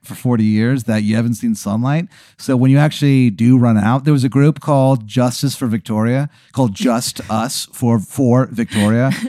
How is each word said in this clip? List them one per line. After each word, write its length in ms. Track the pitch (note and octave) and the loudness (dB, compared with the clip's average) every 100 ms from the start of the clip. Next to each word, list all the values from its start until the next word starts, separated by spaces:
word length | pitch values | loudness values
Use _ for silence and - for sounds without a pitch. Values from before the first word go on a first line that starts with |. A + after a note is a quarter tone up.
for 140 | - G3 | -12 -6
forty 300 | B2+ A#2+ G#2+ | -2 0 2
years, 400 | G#2+ A#2 C3+ A2+ | 2 0 -2 -2
that 180 | G#2+ | -2
you 120 | G#2 A2 | 0 0
haven't 200 | A#2+ A#2 | -2 -2
seen 180 | A#2 | -4
sunlight. 540 | G#2+ G2+ A2 B2+ D#3 F3+ - - - | -4 -4 -4 -2 -2 -6 -14 -20 -12
So 180 | - B2+ | -2 0
when 140 | C3 | 4
you 80 | C#3 | 4
actually 500 | D3 - C#3+ C3+ B2 | 2 0 2 4 2
do 260 | G2 A#2 C3 | 2 4 4
run 220 | A#2+ G#2+ | 4 2
out, 260 | G#2 C3+ | 2 0
there 100 | C#3+ | 2
was 100 | C#3+ | 0
a 60 | B2+ | 2
group 320 | C3+ C#3+ D3+ | 2 2 2
called 440 | - C#3 C3 C3 G#2+ | 0 2 2 0 -2
Justice 500 | B2+ B2 - C#3 - | -2 -2 -2 -4 -4
for 120 | B2 | -4
Victoria, 600 | A2 - G#2+ A2+ C3 D3 _ _ | -4 -4 -2 0 -2 -4 _ _
called 200 | - B2 | -2 -2
Just 480 | G2 A#3 A#3 - - - | 0 -2 -2 -4 -10 -6
Us 380 | A2 A#2+ - - | -4 -4 -8 -10
for, 280 | - A#2+ A2+ | -4 0 0
for 480 | F#2+ - B2+ B2 C3 | -2 -2 2 2 0
Victoria, 640 | A2+ A2+ G#2 G#2 A#2 C3+ F#3+ | -4 -4 0 2 2 0 -2